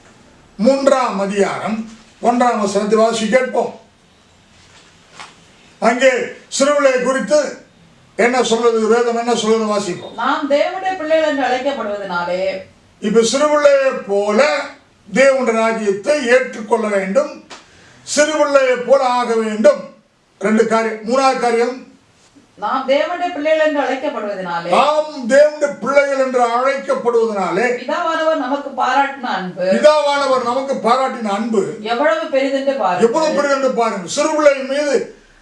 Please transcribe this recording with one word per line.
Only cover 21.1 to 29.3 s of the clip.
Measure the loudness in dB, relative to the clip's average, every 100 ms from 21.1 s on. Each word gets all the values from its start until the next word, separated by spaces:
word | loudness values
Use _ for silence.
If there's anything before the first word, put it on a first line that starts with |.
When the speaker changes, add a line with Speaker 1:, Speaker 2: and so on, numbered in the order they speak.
| 0 2 2 0
Speaker 1:
காரியம், | 0 0 -4 -12 -20 _ _ _ _ _ -10
Speaker 2:
நாம் | -4 -4 0
தேவனுடைய | 0 0 -4 -6 -4
பிள்ளைகள் | 0 2 2
என்று | 0
அழைக்கப்படுவதனாலே, | -2 -4 -6 -6 -8 -8 -6 -6 0 2
Speaker 1:
நாம் | 4 2 -2 -4 2
தேவனுடைய | 6 6 2 -4 -4
பிள்ளைகள் | 0 2 2 2 0
என்று | 2 2 2
அழைக்கப்படுவதனாலே, | 0 -2 -4 -4 0 2 0 -2 -2 0 0 -2
Speaker 2:
பிதாவானவர் | -4 -4 -2 -2 0 0
நமக்கு | -2 -4 -6 -4
பாராட்டின | 0 0 0 -4 -8